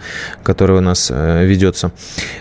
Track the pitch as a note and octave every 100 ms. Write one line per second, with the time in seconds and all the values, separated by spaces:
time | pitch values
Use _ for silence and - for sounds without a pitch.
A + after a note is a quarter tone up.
0 | - - - - - - G2 F#2+ F#2 F2
1 | - B1+ D#2+ E2+ F#2 F#2+ F#2+ - F2 -
2 | - - - -